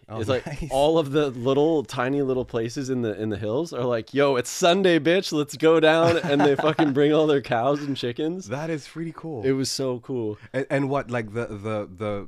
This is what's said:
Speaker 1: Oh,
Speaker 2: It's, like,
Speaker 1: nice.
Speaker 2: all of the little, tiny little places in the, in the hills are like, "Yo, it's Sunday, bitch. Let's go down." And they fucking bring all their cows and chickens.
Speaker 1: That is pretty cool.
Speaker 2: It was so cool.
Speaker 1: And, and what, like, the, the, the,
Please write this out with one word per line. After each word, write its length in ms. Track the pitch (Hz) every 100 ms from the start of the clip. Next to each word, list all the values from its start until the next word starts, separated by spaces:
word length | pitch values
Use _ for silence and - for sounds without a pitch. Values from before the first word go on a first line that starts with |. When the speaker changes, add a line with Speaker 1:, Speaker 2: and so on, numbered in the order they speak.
| -
Speaker 1:
Oh, 100 | 113
Speaker 2:
It's, 100 | 117
like, 160 | 127 -
Speaker 1:
nice. 220 | 143 151
Speaker 2:
all 280 | 135 151 165
of 120 | 139
the 160 | 151 143
little, 540 | 123 123 135 156 156
tiny 380 | 110 131 123 143
little 240 | 131 127 117
places 440 | 117 117 143 127
in 120 | 127
the, 160 | 117 98
in 100 | 110
the 80 | 95
hills 340 | 107 127 170
are 120 | 127 123
like, 280 | 117 -
"Yo, 220 | 135 143 123
it's 140 | -
Sunday, 500 | - 175 190 185 160
bitch. 320 | 151 185 -
Let's 240 | 151 143 147
go 240 | 160 165
down." 380 | 156 160 170 165
And 240 | 139 143
they 140 | 147 135
fucking 360 | 156 156 151
bring 200 | 135 147
all 140 | 151 156
their 140 | 143
cows 400 | - 120 131 147
and 140 | 143 131
chickens. 540 | 123 120 156 185 175
Speaker 1:
That 200 | 135 160
is 180 | 156 -
pretty 260 | 160 165 -
cool. 280 | 160 131 131
Speaker 2:
It 80 |
was 180 | 135 127
so 280 | - 131 123
cool. 380 | 131 127 107 107 107
Speaker 1:
And, 140 | 131 -
and 200 | 139 139
what, 200 | 139 113
like, 240 | 120 107
the, 120 | 117 117
the, 420 | 104 107 107 92 92
the, 320 | 107 101